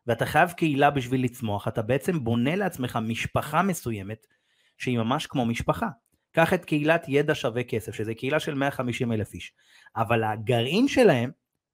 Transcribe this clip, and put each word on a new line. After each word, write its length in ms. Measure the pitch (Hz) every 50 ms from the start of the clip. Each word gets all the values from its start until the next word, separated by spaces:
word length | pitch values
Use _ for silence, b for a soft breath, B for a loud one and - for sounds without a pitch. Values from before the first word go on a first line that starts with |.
| -
ואתה 200 | 117 117 117 131
חייב 240 | - - 151 175 180
קהילה 400 | 175 - 170 160 143 135 143 147
בשביל 340 | 143 139 120 120 131 131 127
לצמוח, 440 | 120 - - 117 107 101 101 - 117
אתה 140 | - - 107
בעצם 420 | 104 127 143 - - 180 156 123
בונה 320 | 113 117 120 120 139 165
לעצמך 420 | 196 202 180 - - 127 123 - 117 113
משפחה 600 | 110 113 - - - - 127 - - 151 160 185
מסוימת, 640 | 196 175 - - 123 113 101 95 98 110 - _ _ _ _ _ _ _ _ _ _ _ -
שהיא 200 | - 131 123 117
ממש 280 | 110 117 131 156 -
כמו 200 | - - 143 120
משפחה. 420 | 117 117 - - - 151 - 233 214 143 - _ _ _ _ _ _ -
קח 180 | 165 165 160 185
את 100 | 175 -
קהילת 400 | - 156 147 147 156 165 170 165 -
ידע 260 | 135 143 151 151 151
שווה 300 | - - 131 110 123 120
כסף, 300 | - - 110 - - 110
שזה 200 | - 107 110 113
קהילה 260 | - - 131 147 -
של 140 | - 165 151
מאה 160 | 135 139 143
חמישים 420 | 139 - 127 123 117 - 131 117 113
אלף 220 | 107 98 - -
איש. 180 | 87 - - _ b b b b b b b b
אבל 280 | 110 113 104 117 117 110
הגרעין 640 | 107 107 110 110 113 123 117 117 131 165 214 262 277
שלהם, 420 | - - 247 202 147 120 117 131 - _ _ _ _ _ _ _